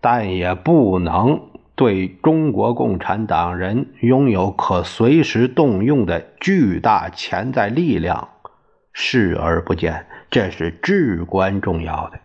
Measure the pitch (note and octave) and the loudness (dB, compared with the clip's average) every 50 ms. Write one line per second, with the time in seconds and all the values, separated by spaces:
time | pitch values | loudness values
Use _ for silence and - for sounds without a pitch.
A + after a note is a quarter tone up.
0 | - A#2+ A#2+ A#2+ A2 G2 F#2 F#2 F2 F2+ F#2 F2+ - D3+ E3+ D#3 B2+ G2+ F#2 F#2 | 2 2 0 2 0 -2 -4 -2 -2 -2 -4 -2 0 2 4 4 4 4 2 2
1 | F2+ D#2+ D#2 F2+ G#2+ C3 D3+ - - - _ - _ _ _ - C#3 A#2 G2+ F#2+ | 0 0 0 2 2 2 2 0 -4 -14 _ -20 _ _ _ 2 2 2 2 0
2 | F#2+ F#2 F#2 - - D#3+ D#3+ D#3+ D#3 D3 G#2+ G2 G#2 A2+ B2 A#2+ B2+ A#2+ G2 F2+ | -2 -4 -8 0 0 2 2 2 2 0 0 0 0 0 0 0 0 -2 -2 -2
3 | - - F#2+ G#2+ A2 G#2 E2+ D#2+ E2+ F2 F2+ F2+ F#2 F#2 G#2 B2 C#3+ - - - | -2 -4 -4 -4 -2 -2 0 -2 0 -2 -4 -4 -4 -2 -2 -4 -4 -6 -8 -2
4 | - A#2 B2+ C3 C#3+ C3 G#2+ F#2+ F2+ G2+ F#2+ - - - - F2 E2 - - - | 2 2 4 4 4 2 2 2 0 0 -2 -4 -2 0 0 0 -2 -4 -2 2
5 | A2+ A#2+ D3 E3 C#3+ - - A2 A#2+ B2+ - - D#3 C3+ G#2+ F#2 G#2 B2+ D3+ C3+ | 4 4 6 4 2 2 2 0 0 2 2 2 2 2 2 2 2 2 2 2
6 | G#2+ E2+ E2+ E2 - - _ _ - F#3 G3 F#3 C#3 G2+ F2 D#2+ - A2+ G#2+ G2 | 2 0 -2 -4 -4 -10 _ _ -2 0 2 2 2 2 0 0 0 2 2 2
7 | E2 E2+ - - - - - F#2+ G#2 C3 B2+ A#2+ G#2 G2+ A#2+ D3 F3+ D#3+ A2+ E2 | 0 -4 -10 -12 -8 -6 -6 -4 -4 -4 -2 -2 -2 0 0 -2 0 0 0 0
8 | D#2+ F2+ - - - - _ _ _ - _ _ _ _ _ _ _ _ _ - | 0 -2 -4 -6 -6 -12 _ _ _ -20 _ _ _ _ _ _ _ _ _ -8
9 | - - - B2+ G#2 F2+ E2 D#2+ D#2 E2 E2 E2 E2 - F2+ E2+ - E2 E2 E2+ | -6 -2 0 2 2 2 0 -2 0 0 0 -2 -2 -4 -4 -2 -2 -4 -6 -6
10 | - _ - - - _ - B2+ G#2 F#2 - - D#2+ E2+ E2+ - - - G3 G3+ | -12 _ -20 -20 -14 _ -2 0 0 -2 -4 -6 -6 -6 -6 -6 -4 -2 0 0
11 | E3 A#2+ F#2+ E2 E2+ - - F#2+ F#2+ F#2+ G2 G2 - G2+ F2 E2 E2 D#2+ D#2 D#2 | 0 0 -2 -4 -6 -4 -2 -2 0 0 -2 -2 -2 -2 -4 -4 -4 -6 -8 -8
12 | D#2 - - - _ | -8 -10 -14 -18 _